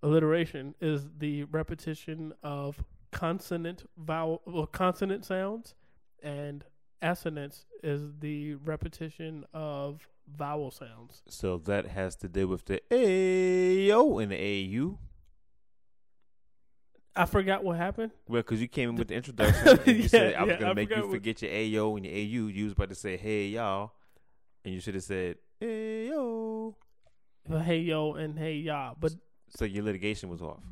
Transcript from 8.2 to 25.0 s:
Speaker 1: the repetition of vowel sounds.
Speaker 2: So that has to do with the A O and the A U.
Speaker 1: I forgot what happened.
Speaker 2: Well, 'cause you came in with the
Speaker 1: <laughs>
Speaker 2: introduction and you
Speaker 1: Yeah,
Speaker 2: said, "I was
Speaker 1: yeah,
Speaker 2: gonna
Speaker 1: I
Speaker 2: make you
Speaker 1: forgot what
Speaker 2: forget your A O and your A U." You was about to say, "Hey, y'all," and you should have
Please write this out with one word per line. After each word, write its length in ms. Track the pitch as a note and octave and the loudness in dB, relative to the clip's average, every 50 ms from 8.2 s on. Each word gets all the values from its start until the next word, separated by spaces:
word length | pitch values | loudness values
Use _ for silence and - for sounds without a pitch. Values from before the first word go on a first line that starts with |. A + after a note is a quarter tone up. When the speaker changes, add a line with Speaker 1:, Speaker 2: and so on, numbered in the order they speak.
Speaker 1:
the 340 | D3+ D3+ D3+ D3 D3 D3+ D3 | -8 -8 -6 -6 -6 -8 -8
repetition 920 | C#3 C#3+ D#3+ D#3 D#3 - E3+ D#3+ - E3 D#3+ D3+ - E3 D#3+ D#3+ D3+ C#3 - - | -8 -6 -6 -6 -6 -6 -8 -8 -8 -10 -12 -10 -10 -12 -10 -10 -12 -14 -14 -12
of 560 | D#3 D#3 D3+ D3 C#3 C#3 C#3+ C#3+ D#3 - - - - - - C#3+ | -10 -8 -6 -6 -6 -6 -6 -8 -10 -16 -20 -20 -20 -20 -20 -10
vowel 380 | D3 D3+ C#3+ D3 D3+ D3 C3 | -8 -6 -4 -4 -4 -6 -6
sounds. 520 | - - C#3 A#2 A2+ A2+ A#2 A#2+ - - - - | -8 -14 -18 -18 -18 -20 -20 -20 -20 -20 -20 -20
Speaker 2:
So 300 | - - - G2 F2+ F2 | -14 -6 -2 -2 -2 -2
that 280 | D#2 E2+ G2+ G2+ - - | -2 0 0 0 0 -2
has 260 | - G2 F#2+ F#2 - | -4 -4 -4 -4 -4
to 120 | - - F#2+ | -6 -10 -4
do 180 | E2+ F#2+ F#2+ F#2 | -2 0 0 2
with 160 | F#2 F2 - | 0 -2 -2
the 140 | - G2 - - _ A#3+ | -4 -4 -4 -2 _ 2
A 1000 | B3 B3+ G#3 F#3 F#3+ F#3+ F#3 F#3 F#3 F#3 F#3 F#3 F#3 F#3 F#3 F#3 F#3+ G3 G3 G#3 | 4 4 4 4 4 4 4 4 4 4 4 4 4 4 4 4 6 6 6 8
O 260 | A3+ C4+ D#4 G3+ B2 | 8 8 6 6 2
and 120 | A2 G2+ G2 | 0 0 -2
the 80 | - | -2
A 200 | F2 G2+ G2+ G2 | -2 0 0 -2
U. 380 | F#2+ F#2 G2 A#2 C#3 F3 G3 - - - - - - - - - - _ - - _ - - - - - - - - - - - - - _ - - - - - - - - - - - - - - - - | -2 -2 -2 -2 -2 -2 -4 -8 -14 -18 -18 -20 -20 -20 -20 -20 -20 _ -20 -20 _ -20 -20 -20 -20 -20 -20 -20 -20 -20 -20 -20 -20 -20 _ -20 -20 -20 -20 -20 -20 -20 -20 -20 -20 -20 -20 -20 -20 -10 0
Speaker 1:
I 120 | G3 F3 | 0 0
forgot 360 | - - G#3 F#3+ F#3+ F#3+ G3 - | 4 4 2 4 4 0 0 0
what 140 | F#3+ E3+ | -2 -2
happened. 360 | E3+ E3+ F#3+ G3+ - A3+ A3 - - - | 0 -2 -2 -2 -4 -6 -8 -8 -14 -10
Speaker 2:
Well, 160 | - A#2 A#2 A2+ | -2 -2 -2 0
'cause 180 | - A#2 A2 | 0 0 -2
you 80 | A#2 B2 | -2 -2
came 220 | - - B2+ A#2+ | -2 -2 -2 0
in 60 | A#2 | 0
with 120 | A#2 A#2 - | -2 -2 -2
the 60 | - | -4
Speaker 1:
<laughs> 0 | |
Speaker 2:
introduction 540 | A2+ B2 - B2 G#2+ A2 G#2 G2+ - - D#4+ | -6 -6 -8 -2 2 6 6 6 8 12 12
and 180 | C4 - - | 12 12 12
you 60 | - A#3+ | 8 8
Speaker 1:
Yeah, 120 | A3 A#3 - | 8 6 8
Speaker 2:
said, 260 | - A#3 G3+ - - | 8 8 8 8 4
"I 80 | - G3 | 2 2
was 80 | G#3+ A3 | 2 2
Speaker 1:
yeah, 60 | - | 2
Speaker 2:
gonna 100 | A3 F#3 | 2 0
Speaker 1:
I 40 | F#3+ | 2
Speaker 2:
make 140 | G3+ G#3+ G#3 | 2 0 0
you 60 | A3 | 0
Speaker 1:
forgot 120 | G#2+ - G3+ | -2 -2 -2
what 60 | F#3+ | -4
Speaker 2:
forget 280 | A2 G2 A2 A2 G#2 A#2 | -4 -2 -4 -4 -4 -4
your 80 | - | -4
A 280 | D#2 G#2+ A2 A2 G#2+ G#2+ | -2 -2 -2 0 2 2
O 180 | G#2+ G#2+ G#2+ | 2 0 0
and 100 | G#2 F#2+ | -2 -6
your 80 | F2+ D2+ | -6 -6
A 60 | G2+ | -4
U." 260 | G#2 G#2 A2+ B2 A2 | -4 -4 -2 -2 -4
You 180 | G#2+ G2 G2 G#2 | -4 -2 -4 -4
was 80 | G#2+ G2+ | 0 0
about 160 | - G2+ F#2+ | 0 0 0
to 60 | G2 | -2
say, 220 | - - G#2 F#2 F2+ | -8 -6 -6 -6 -4
"Hey, 300 | G#2+ G#2+ G#2+ G#2 G2+ G2+ | -4 -2 -2 0 0 -2
y'all," 440 | G#2 A2+ A#2 G#2 F#2+ G2 G2+ A2 - - - - _ - - _ _ - - - - - - | -2 -4 -2 -2 -2 -2 -4 -8 -10 -20 -20 -20 _ -20 -20 _ _ -20 -20 -20 -20 -16 -10
and 80 | G2 F#2 | -8 -8
you 80 | F#2 | -8
should 140 | F2 - F#2+ | -6 -6 -6
have 100 | F#2+ | -6